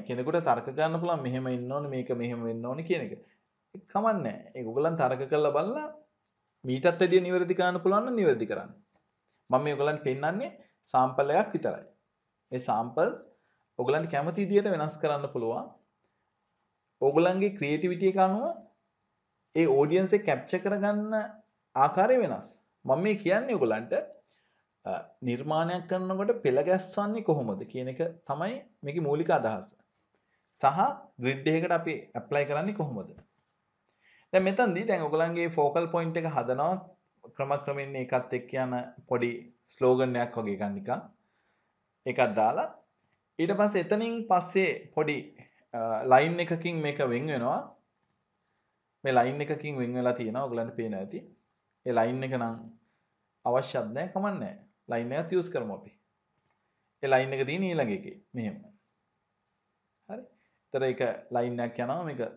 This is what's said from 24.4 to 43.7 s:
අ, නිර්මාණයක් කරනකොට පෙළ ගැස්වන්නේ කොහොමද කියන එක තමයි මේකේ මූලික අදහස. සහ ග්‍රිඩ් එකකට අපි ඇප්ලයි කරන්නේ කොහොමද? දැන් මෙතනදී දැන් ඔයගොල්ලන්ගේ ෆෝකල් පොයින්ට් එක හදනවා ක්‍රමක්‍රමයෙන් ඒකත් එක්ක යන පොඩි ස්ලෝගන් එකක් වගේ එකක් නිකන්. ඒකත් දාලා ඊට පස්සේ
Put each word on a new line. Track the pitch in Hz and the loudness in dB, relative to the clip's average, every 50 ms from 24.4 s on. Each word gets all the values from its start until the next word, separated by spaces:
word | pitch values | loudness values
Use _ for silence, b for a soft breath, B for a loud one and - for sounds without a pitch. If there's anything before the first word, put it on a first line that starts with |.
| _ _ _ _ _ _ _ _ - | _ _ _ _ _ _ _ _ -8
අ, | 104 92 82 - - _ - | -6 -6 -6 -8 -12 _ -8
නිර්මාණයක් | 131 123 120 120 139 151 156 156 165 170 180 180 170 - | -4 -4 -4 -4 -2 -2 0 0 0 0 -2 -4 -4 -4
කරනකොට | 185 185 185 185 190 190 196 220 240 233 | -4 -2 -2 -2 -2 -2 0 0 0 2
පෙළ | - - 127 139 147 | 2 2 2 4 4
ගැස්වන්නේ | 175 185 185 185 - - 208 202 202 220 226 214 - | 4 2 2 0 -4 -4 -4 -2 -2 -2 -4 0 0
කොහොමද | 156 147 123 107 98 98 110 | 0 0 0 -4 -4 -6 -8
කියන | - - 127 127 131 | -8 -8 -8 -6 -6
එක | 127 127 165 170 - - _ | -4 -4 -4 -6 -6 -12 _
තමයි | - 139 147 175 208 254 277 - _ _ _ | -8 -4 -4 -4 -6 -6 -8 -12 _ _ _
මේකේ | - 143 147 175 156 143 | -10 -6 -4 -2 0 0
මූලික | 147 151 165 175 | 0 0 2 2
අදහස. | 170 139 113 110 110 92 95 - _ _ _ _ _ _ _ _ _ _ _ _ _ _ _ _ _ - | 2 2 2 0 -2 -4 -8 -12 _ _ _ _ _ _ _ _ _ _ _ _ _ _ _ _ _ 2
සහ | - 135 147 180 214 285 285 - - - _ | 2 2 4 4 0 0 0 -4 -14 -20 _
ග්‍රිඩ් | - 123 131 135 135 135 156 | -4 -2 -2 -2 0 0 2
එකකට | 156 160 170 175 175 165 | 2 2 2 2 0 0
අපි | 165 165 147 107 - - | 0 -2 -4 -6 -8 -8
ඇප්ලයි | - 123 - - 147 143 143 143 | -10 -10 -6 -2 0 0 0 0
කරන්නේ | 147 151 175 202 202 - | 0 -2 -2 -2 -2 -4
කොහොමද? | 156 139 120 101 87 - - - - _ _ _ _ _ _ _ _ _ _ _ _ b b b b b b b b b - | -4 -4 -4 -8 -10 -10 -14 -20 -20 _ _ _ _ _ _ _ _ _ _ _ _ b b b b b b b b b 2
දැන් | 190 185 | 4 4
මෙතනදී | 190 196 - 247 208 170 175 226 226 | 4 2 2 2 2 2 0 0 0
දැන් | 190 170 156 | 0 0 0
ඔයගොල්ලන්ගේ | 147 151 156 165 165 170 175 170 165 | 0 2 2 2 2 0 0 -2 -2
ෆෝකල් | 165 156 147 143 143 165 170 165 | 2 2 2 2 2 2 0 0
පොයින්ට් | 170 170 165 165 160 170 | 0 -2 -2 0 -2 -2
එක | 160 160 | -2 -2
හදනවා | 147 131 117 120 127 131 147 170 190 190 - - - _ _ _ _ _ _ - | -2 -2 -2 0 0 0 0 0 0 -2 -6 -14 -20 _ _ _ _ _ _ -20
ක්‍රමක්‍රමයෙන් | - - 139 139 143 143 143 147 139 139 139 139 139 | -8 -6 -2 -2 -2 -4 -2 -4 -6 -6 -6 -6 -6
ඒකත් | 131 127 - 135 127 123 - 127 | -6 -4 -2 -2 -2 -2 -2 -6
එක්ක | 123 - - - | -6 -6 -4 -4
යන | 131 131 127 123 123 127 - - - - | -2 -2 -2 -2 -4 -6 -8 -14 -20 -6
පොඩි | - 127 120 120 120 117 120 - - - _ _ | -2 -2 0 0 -2 -4 -6 -12 -16 -20 _ _
ස්ලෝගන් | _ - - 131 127 127 127 131 127 120 | _ -6 2 4 4 6 6 4 0 2
එකක් | 120 120 120 - | 0 -2 -2 -2
වගේ | 117 110 101 98 | -6 -4 -4 -4
එකක් | 95 104 101 | -2 -4 -4
නිකන්. | 98 98 98 117 131 196 - - _ _ _ _ _ _ _ _ _ _ _ _ _ _ _ _ _ _ - | -4 -6 -4 -4 -4 -6 -6 -14 _ _ _ _ _ _ _ _ _ _ _ _ _ _ _ _ _ _ -8
ඒකත් | 131 120 135 123 113 101 | -6 2 2 2 2 4
දාලා | - 107 113 - 202 311 - - - _ _ _ _ _ _ _ _ _ _ _ - | 2 2 2 2 0 -4 -4 -8 -14 _ _ _ _ _ _ _ _ _ _ _ -4
ඊට | 165 175 196 | -2 0 2
පස්සේ | 196 208 208 | 2 2 2